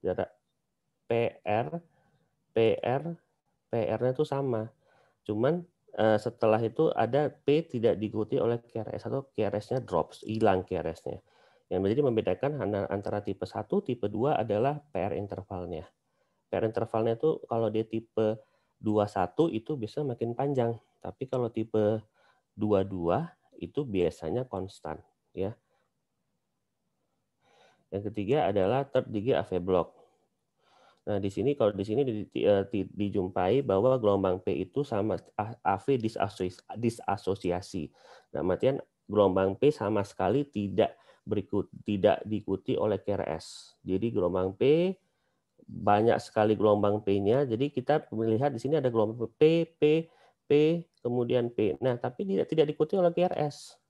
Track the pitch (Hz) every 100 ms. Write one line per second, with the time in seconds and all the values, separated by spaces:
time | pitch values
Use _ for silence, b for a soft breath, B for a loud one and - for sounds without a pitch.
0 | - 90 90 _ _ _ _ _ _ _
1 | _ 117 117 - - 104 139 170 _ _
2 | _ _ _ _ _ - 113 - - 131
3 | 160 170 _ _ _ _ _ 117 110 110
4 | 123 127 151 139 139 113 113 _ b b
5 | b b - 107 123 175 175 _ _ -
6 | 110 107 - - 113 110 113 120 160 -
7 | 110 135 147 - - 147 165 123 110 90
8 | 107 107 104 139 117 117 - 113 110 110
9 | 113 127 135 - 104 104 - 127 107 90
10 | 78 - - 110 110 92 92 92 80 80
11 | - 67 _ b b b _ 90 98 117
12 | 143 113 - 90 135 147 101 104 98 98
13 | 104 104 104 95 - 104 107 190 - 120
14 | 101 101 131 151 113 104 135 151 _ -
15 | 95 78 101 - 98 92 87 82 - _
16 | _ _ _ _ _ - 113 107 110 110
17 | 113 117 156 - - 117 110 110 113 113
18 | 110 - 110 110 b b b _ 107 107
19 | 104 101 90 - 165 110 - 151 107 -
20 | 147 120 117 120 139 135 117 113 _ _
21 | - - 131 131 120 113 113 110 104 107
22 | - b b b _ - 107 101 98 95
23 | 85 98 170 _ _ - 82 - 143 95
24 | 85 - 80 107 127 95 92 - 80 78
25 | - _ _ - 95 120 _ _ _ _
26 | _ _ _ _ _ _ _ _ _ _
27 | _ _ _ _ b b b b _ 98
28 | 104 98 98 147 95 101 95 127 139 131
29 | - 107 110 82 - 92 87 92 82 -
30 | b b b _ _ _ b b b b
31 | - 101 98 98 113 143 107 98 98 110
32 | 135 107 92 - 69 101 98 104 92 -
33 | 104 98 92 95 92 127 135 95 120 131
34 | 107 98 95 92 95 76 90 - 147 107
35 | 107 90 - - 107 117 - 98 - 135
36 | 110 - 101 - 92 - _ - 117 113
37 | - 98 - 95 90 87 87 95 71 B
38 | B B B - 82 90 127 135 - _
39 | _ 101 98 92 95 98 143 151 104 107
40 | 98 - 92 123 143 - 101 95 107 -
41 | b b - 104 92 101 92 - - 104
42 | 101 - 101 107 - 95 - 123 107 98
43 | - 101 - 80 - - - _ - 92
44 | 113 117 90 92 92 98 127 156 180 185
45 | _ _ _ _ _ _ - - 101 104
46 | 113 - - - 107 107 107 104 101 104
47 | 104 98 98 123 143 110 139 135 120 151
48 | - 110 113 110 147 117 131 156 131 113
49 | 107 120 113 _ 156 165 165 _ 151 156
50 | 160 b b b _ 143 151 170 170 _
51 | 120 123 120 120 120 120 107 - 127 120
52 | 117 - 196 190 - 160 151 156 226 196
53 | 175 170 180 - 147 - - - _